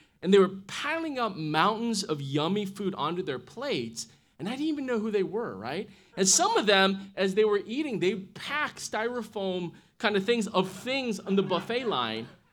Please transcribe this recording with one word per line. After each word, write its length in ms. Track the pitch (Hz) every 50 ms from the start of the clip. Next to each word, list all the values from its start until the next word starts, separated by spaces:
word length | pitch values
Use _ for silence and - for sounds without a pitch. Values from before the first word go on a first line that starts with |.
| _ _ _ _ -
And 100 | 180 196
they 60 | 196
were 140 | 190 185 190 - - -
piling 500 | - - - 285 320 330 330 320 277 254
up 180 | 240 214 -
mountains 680 | 151 160 151 151 156 170 208 226 214 233 233 226 190 -
of 180 | - 156 143 139
yummy 440 | 135 135 156 151 185 196 214 208
food 280 | 190 - - 208 185 -
onto 260 | 110 139 160 175 180 185
their 180 | 156 131 123
plates. 680 | - - - 220 269 285 220 143 117 113 113 - - - - _ _ _ _ -
And 100 | 151 202
I 40 | 254
didn't 160 | 262 302 320
even 180 | 302 285 269
know 140 | 254 247 220
who 100 | 208 226
they 140 | 202 202 185
were, 320 | 160 175 220 240 156 101
right? 340 | 95 104 120 147 185 214 - - - _ _ -
And 100 | - 196 190
some 280 | - - 349 427 466
of 100 | 415 226
them, 460 | 202 202 190 190 190 196 190 - - -
as 180 | - 196 196 190
they 100 | 214 214
were 160 | 214 208 202 185
eating, 320 | 202 226 285 311 285 226 170
they 160 | 165 185 226
packed 640 | 190 - - - - - - 285 302 294 - - -
styrofoam 920 | - - - 214 226 240 247 247 214 - - 208 196 190 180 180 180 165 - - - _ _ -
kind 180 | - 208 208
of 80 | 196 190
things 220 | 233 240 233 196
of 240 | - - 185 180 185
things 480 | - - - 247 262 277 254 240 208 -
on 160 | - - 190
the 80 | 196 180
buffet 420 | 151 180 170 190 - 226 254 262
line 440 | 220 160 127 120 113 110 110 120 - - - _ _